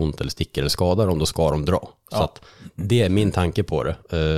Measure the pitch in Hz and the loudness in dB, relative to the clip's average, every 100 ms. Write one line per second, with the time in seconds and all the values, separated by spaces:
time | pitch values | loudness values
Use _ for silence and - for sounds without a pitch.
0 | 78 73 71 - - - 71 - 90 92 | 0 -2 -6 -4 -6 -4 -4 0 0 2
1 | 101 80 76 - 78 76 76 87 - - | 2 0 -2 0 0 0 0 -2 -4 -20
2 | - 107 78 - - - - - 101 120 | -6 -2 -2 -4 -20 -20 -18 -6 0 2
3 | 95 98 104 92 87 107 87 76 65 78 | 4 4 2 2 0 0 -2 -2 -2 -6
4 | - 82 78 | -4 -2 0